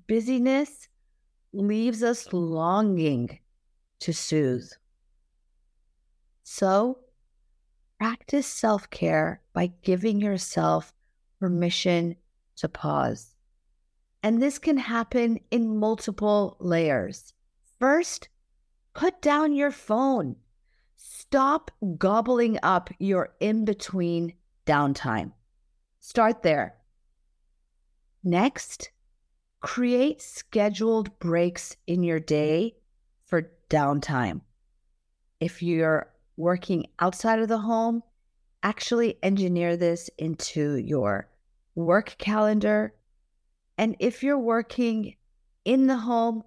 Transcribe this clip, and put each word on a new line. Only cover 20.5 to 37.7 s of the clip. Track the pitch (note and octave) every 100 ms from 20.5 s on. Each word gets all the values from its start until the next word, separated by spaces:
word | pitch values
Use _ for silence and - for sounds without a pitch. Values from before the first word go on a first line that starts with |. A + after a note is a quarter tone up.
| _ _ _ _ _
Stop | - - - C#4 C4 D#4 - - G3+ E3
gobbling | F#3+ G#3+ A#3 B3 A#3 G#3+
up | E3+ F#3 F3+ -
your | G3 F#3 - -
in-between | G#3 A3 G#3+ G3+ - F#3 E3+ E3+ E3+ - _ _ -
downtime. | D3 C#3+ C3+ C3+ A2 - - _ _ _ _ _ _
Start | - - A3 A3+
there. | E3+ D3 F#2 - _ _ _ _ _ _ _ _ _ _ _ _ _ _
Next, | F#3 F3 B3 - - - - _ _ _ _ _ _ _
create | - - B3 B3 C#4+ D4+
scheduled | - - - A3 G#3 F#3+ A3+ A3 G3 -
breaks | E3+ E3+ F3 F3 - - -
in | F3
your | F3 D#3+
day | D#3+ D3+ D3+ D#3+ A3+ - _ _ _ _ -
for | E3+ E3+ _ -
downtime. | D#3 C#3+ C#3+ - C3+ A2+ D#2 - _ _ _ _ _ _ _ _ -
If | E3 -
you're | F3 E3 D#3+ D#3 - _ _ -
working | E3+ F3+ - F3 - -
outside | F3+ - A3+ A3+
of | A3
the | A3+
home, | G#3+